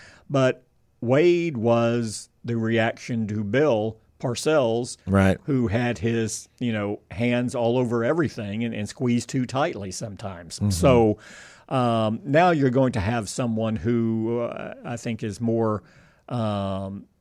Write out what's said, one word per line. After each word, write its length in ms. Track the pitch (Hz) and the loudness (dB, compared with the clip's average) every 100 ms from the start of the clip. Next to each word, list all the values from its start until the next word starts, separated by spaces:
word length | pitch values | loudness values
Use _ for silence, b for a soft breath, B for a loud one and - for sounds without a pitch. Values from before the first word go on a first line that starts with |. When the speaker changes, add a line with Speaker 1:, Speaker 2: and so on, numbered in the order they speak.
| B B B | B B B
Speaker 1:
but 340 | 135 131 - _ _ _ - | 2 2 0 _ _ _ -6
Wade 540 | 117 135 175 175 170 127 | 2 4 4 4 0 0
was 680 | 113 117 117 120 113 101 - _ | 2 4 4 0 -2 -8 -16 _
the 120 | - 117 | -4 -2
reaction 720 | 110 113 113 - - 117 107 | 2 2 2 -2 -6 -4 -2
to 160 | 107 | -4
Bill 540 | 101 123 151 110 110 - _ _ | 0 2 2 2 -2 -6 _ _
Parcells, 800 | 135 117 156 156 117 117 120 - - | -6 -4 0 2 2 0 -4 -8 0
Speaker 2:
Right. 320 | 98 95 92 | 4 4 2
Speaker 1:
who 240 | - 135 113 | 0 0 2
had 300 | 113 123 117 | 0 -2 -2
his, 500 | 117 117 110 - - - | -2 0 -2 -6 -12 -6
you 140 | 123 | -4
know, 280 | 110 104 104 - | -2 -4 -6 -10
hands 440 | 85 120 123 123 | -4 0 0 -2
all 240 | 127 117 127 | 0 0 2
over 260 | 123 117 | 0 0
everything 600 | 117 165 131 - 104 107 | 0 0 -2 -4 -8 -4
and, 100 | 117 | -4
and 120 | 110 104 | -4 -8
squeezed 400 | - 127 120 - | -4 0 0 0
too 160 | 135 120 | -4 -2
tightly 440 | 131 165 107 98 | -2 -2 -4 -10
sometimes. 680 | - 113 95 98 87 87 - | -10 -12 -10 -12 -12 -12 -2
Speaker 2:
Mm-hmm. 120 | 101 | 0
Speaker 1:
So, 460 | 87 139 123 110 104 B B B B B | 4 6 6 6 2 B B B B B
um, 500 | 135 123 113 110 117 | 0 2 2 0 -2
now 260 | 143 147 180 | 0 4 4
you're 180 | 165 135 | 4 2
going 240 | 123 131 | 2 2
to 80 | 120 | 0
have 280 | 92 120 95 | -2 -2 -4
someone 460 | - 123 110 110 110 | -4 -2 -2 -2 -2
who, 640 | 117 120 113 113 110 120 | 0 0 0 0 -2 -2
uh, 340 | 117 - - 262 | -4 -8 -12 -12
I 120 | 196 120 | -10 -8
think 240 | 120 110 | -8 -6
is 180 | 113 98 | -6 -4
more, 440 | 117 113 110 104 b b b b b | 0 2 2 0 b b b b b
um, 760 | 123 110 101 98 95 98 98 - _ | -4 -2 -2 -2 -4 -6 -10 -14 _